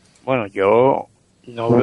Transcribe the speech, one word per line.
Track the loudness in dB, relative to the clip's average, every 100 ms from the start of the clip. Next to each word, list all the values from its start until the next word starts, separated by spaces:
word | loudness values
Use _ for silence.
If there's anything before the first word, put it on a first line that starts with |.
| _ _
Bueno, | -6 -4 -4
yo | -2 2 4 2 0 -6 _ _ _ -18
no | -8 -2 0